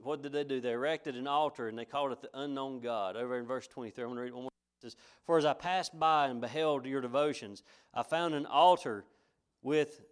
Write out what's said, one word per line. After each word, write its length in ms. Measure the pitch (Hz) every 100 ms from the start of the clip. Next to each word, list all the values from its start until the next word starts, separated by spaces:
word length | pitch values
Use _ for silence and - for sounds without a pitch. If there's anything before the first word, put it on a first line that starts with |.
what 200 | 123 151
did 120 | 143
they 120 | 143
do? 160 | 143 131
They 120 | 120
erected 440 | 120 143 160 156 123
an 100 | 139
altar 420 | 147 147 139 113
and 100 | 113
they 80 | 117
called 260 | 139 139
it 80 | 120
the 100 | -
unknown 460 | 135 143 139 135 127
God. 360 | 120 110 95 104
Over 220 | 123 127
in 80 | 120
verse 200 | 127 -
twenty-three, 380 | - 117 127
I'm 60 | 120
gonna 100 | 123
read 140 | 123
one 80 | 123
more. 80 | 131 - _ _
It 40 |
says, 140 | 120 - - _
"For 140 | - 165
as 80 | 151
I 80 |
passed 440 | - 175 185 - 160
by 280 | 160 156 139
and 120 | 120
beheld 460 | 117 151 156 143
your 160 | 127 135
devotions, 640 | 123 135 151 135 107 98 - - _
I 80 | 120
found 320 | - 160 170
an 100 | 147
altar 640 | 151 143 175 175 135 104 - _ _ _ _ _
with 400 | 131 151 147 - -